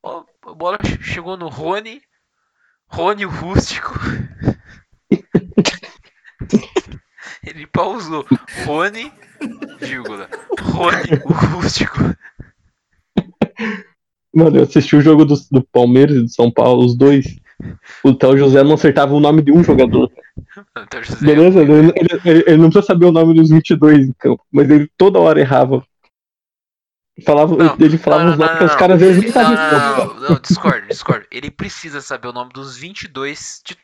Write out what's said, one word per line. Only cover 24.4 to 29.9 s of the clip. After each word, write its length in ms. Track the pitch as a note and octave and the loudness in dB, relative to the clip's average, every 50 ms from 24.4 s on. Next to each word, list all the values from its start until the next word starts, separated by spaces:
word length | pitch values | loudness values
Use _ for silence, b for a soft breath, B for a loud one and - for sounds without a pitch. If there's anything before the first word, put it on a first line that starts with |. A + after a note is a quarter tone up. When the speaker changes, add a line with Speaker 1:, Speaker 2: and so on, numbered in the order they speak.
| _ _ | _ _
Speaker 2:
mas 180 | - C#3 C#3+ C3 | -2 -2 2 4
ele 180 | D3+ D3 D3 D3+ _ | 4 2 2 0 _
toda 220 | _ F#3 G3+ F#3+ F#3 | _ 0 2 2 2
hora 220 | E3+ D#3+ D#3 D3+ | 2 2 2 2
errava. 440 | D3 B2+ C#3 C3 C3+ C3 C3+ B2+ C3 _ _ _ _ _ _ _ _ _ _ _ _ _ _ _ _ _ _ _ _ _ _ _ _ _ _ - - | 0 0 0 0 0 0 -2 -6 -6 _ _ _ _ _ _ _ _ _ _ _ _ _ _ _ _ _ _ _ _ _ _ _ _ _ _ -8 -2
Falava, 320 | - D3 D3 D3+ D#3+ E3+ | 0 2 2 2 2 2
Speaker 1:
Não, 200 | C3 E3 D#3 C#3 - | 2 0 0 2 2
Speaker 2:
ele 180 | D#3+ D3+ D#3 D#3+ | 2 2 2 0
falava 260 | - D3+ D3 D#3 E3 | -2 -2 0 0 0
Speaker 1:
não, 80 | F3 D#3+ | 0 0
Speaker 2:
uns 40 | D3 | 0
Speaker 1:
não, 80 | D#3+ | 0
Speaker 2:
nomes 120 | D#3+ E3 D#3+ | -2 0 0
que 60 | E3+ | 0
Speaker 1:
não, 60 | D#3+ | 0
Speaker 2:
os 60 | D3 C3+ | 2 2
caras 160 | F#3 F3+ F#3+ | 2 4 4
às 60 | E3 | 4
vezes 220 | F3+ F#3+ F#3 F3+ G#3+ | 4 4 4 2 0
nem 80 | A3+ | 0
Speaker 1:
não, 0 | |
Speaker 2:
sabiam. 760 | A3+ B3+ A#3 - A#3+ D#3 D#3 D#3 D3+ D3 C#3+ C#3 | -2 0 0 0 0 -2 -2 -2 -2 -2 -2 -2